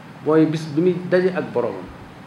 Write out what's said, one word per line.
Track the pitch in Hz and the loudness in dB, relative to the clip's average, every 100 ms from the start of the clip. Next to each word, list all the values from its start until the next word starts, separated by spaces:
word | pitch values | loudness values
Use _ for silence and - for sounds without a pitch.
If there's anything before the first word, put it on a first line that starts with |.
| - - | -20 -8
mooy | 139 160 156 | 2 4 4
bis | 156 - | 2 -4
bi | 143 | 0
muy | 180 175 - | 2 2 0
daje | 180 185 180 | 2 2 0
ak | 123 | -4
boromam, | 123 113 95 90 - - - | -2 -4 -4 -12 -16 -18 -20